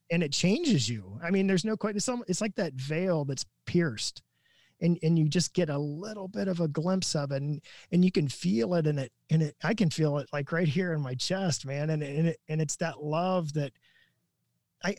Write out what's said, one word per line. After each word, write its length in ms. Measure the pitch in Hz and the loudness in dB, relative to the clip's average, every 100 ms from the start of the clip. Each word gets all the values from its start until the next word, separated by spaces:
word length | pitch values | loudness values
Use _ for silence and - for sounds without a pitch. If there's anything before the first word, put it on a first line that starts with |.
| - | -2
and 100 | 170 | 0
it 80 | 156 | 0
changes 560 | - 175 240 330 175 113 | 2 2 4 4 4 2
you. 300 | 117 92 104 | -2 -8 -8
I 120 | 170 | 0
mean, 160 | 196 190 | 2 4
there's 160 | 190 | 2
no 120 | 214 220 | 2 -2
que-, 120 | 208 | -2
it's 160 | 202 | -2
some-, 180 | 226 247 220 | -2 -2 -2
it's 120 | 175 | -2
like 140 | 214 | -2
that 200 | - 170 | -2 -4
veil 500 | 131 135 156 185 165 | -4 -4 -2 2 0
that's 200 | 139 131 - _ - | 0 -4 -8 _ 0
pierced 560 | 175 165 107 - - - _ _ _ _ _ | 2 2 0 -6 -8 -18 _ _ _ _ _
and, 160 | 170 170 | 0 2
and 160 | 160 165 | 4 4
you 100 | 156 | 4
just 260 | 175 156 | 2 0
get 160 | - 165 | 0 0
a 60 | 143 | 0
little 500 | 147 147 208 214 190 | -4 -6 -10 -10 -8
bit 180 | 208 196 | -4 -2
of 140 | 175 | 0
a 80 | 165 | 0
glimpse 480 | 151 170 190 - 156 | 0 0 0 0 -2
of 160 | 143 | -2
it 100 | 139 | -2
and, 180 | 143 147 - - - | -4 -6 -8 -20 0
and 140 | 170 | 4
you 80 | 185 | 4
can 160 | 180 147 | 4 0
feel 460 | - 175 214 220 | -2 0 0 2
it. 120 | 175 151 | 2 2
And 140 | 147 | 0
it, 120 | 131 - _ | -4 -12 _
and 140 | 156 | 2
it, 140 | 151 - | 2 -2
I 100 | 156 | -2
can 160 | 214 180 | 2 0
feel 280 | - 156 143 | 2 0 0
it, 100 | - | -4
like, 200 | 147 139 | -6 -2
right 160 | 165 175 | 0 0
here 240 | 139 185 | 0 -2
in 80 | 156 | -2
my 140 | 135 127 | -4 -4
chest, 500 | - 190 185 135 135 | -4 -2 -2 -2 -4
man. 240 | 143 151 | -4 -2
And, 140 | 156 | -2
and 240 | 143 143 165 | -2 0 0
it, 100 | 160 - | 0 -4
and 120 | 156 | -2
it's 160 | 160 - | -2 -2
that 260 | 165 - | -4 -4
love 500 | 151 156 185 185 160 | -4 -2 0 0 0
that 180 | 147 139 - _ _ _ _ _ _ _ _ _ _ | -2 -4 -8 _ _ _ _ _ _ _ _ _ _
I, 100 | 180 | -4